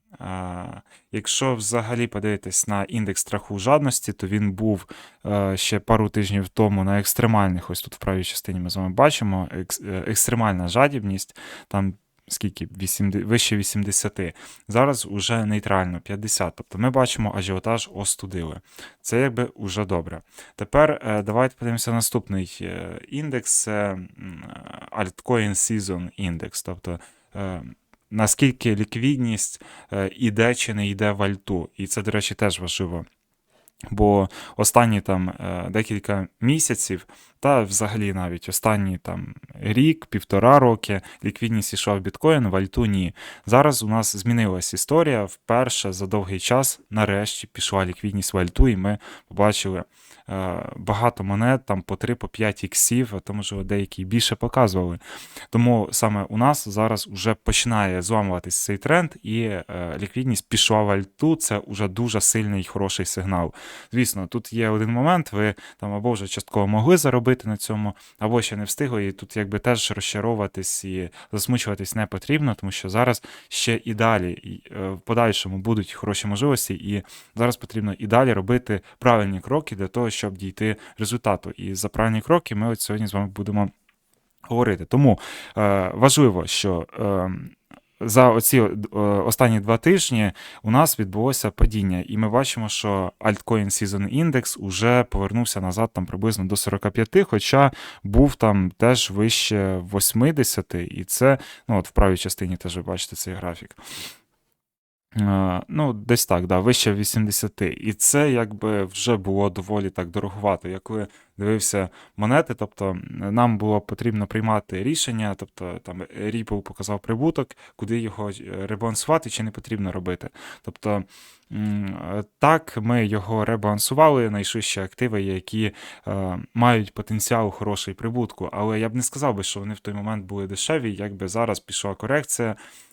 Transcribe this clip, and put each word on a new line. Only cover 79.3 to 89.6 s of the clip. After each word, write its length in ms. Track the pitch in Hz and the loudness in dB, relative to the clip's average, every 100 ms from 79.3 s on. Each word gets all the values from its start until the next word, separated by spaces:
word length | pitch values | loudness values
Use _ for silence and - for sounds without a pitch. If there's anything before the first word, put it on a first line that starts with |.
| 95 | -4
кроки 360 | - 147 - 98 | -2 -2 -2 -6
для 120 | 95 | -6
того, 220 | 117 117 | -2 -2
щоб 260 | - 104 95 | -2 -6 -6
дійти 400 | 95 - 107 101 - - | -10 -4 -2 -2 -8 -8
результату. 520 | 104 120 110 92 - | -6 -2 0 0 -4
І 240 | - 95 | -10 -8
за 140 | 95 104 | -6 -4
правильні 320 | - 113 110 | 0 0 0
кроки 340 | - 170 - | 2 2 2
ми 140 | 104 117 | -2 -2
от 120 | 113 | -2
сьогодні 260 | - 107 104 | -4 -4 -2
з 80 | |
вами 120 | 98 101 | -2 -4
будемо 440 | 98 104 104 98 - _ _ _ _ _ _ | -4 -2 0 0 -4 _ _ _ _ _ _
говорити. 420 | - 117 117 95 | -2 2 2 0
Тому, 340 | 85 127 139 98 - - - - | 0 4 6 4 -2 -16 -8 0
е, 340 | 104 98 92 | 2 2 0
важливо, 520 | 101 135 151 131 90 85 | 4 6 8 6 4 -2
що, 400 | - 101 87 - - | -2 0 -2 -4 -4
е, 320 | 104 98 92 92 - - _ - _ _ | -2 0 -2 -6 -10 -18 _ -20 _ _
за 300 | 117 120 127 | 2 8 8
оці, 280 | 113 - 131 | 8 4 4
е, 400 | 104 107 101 107 | 4 0 -6 -2
останні 640 | 104 101 117 - 120 110 | 2 2 0 4 4 4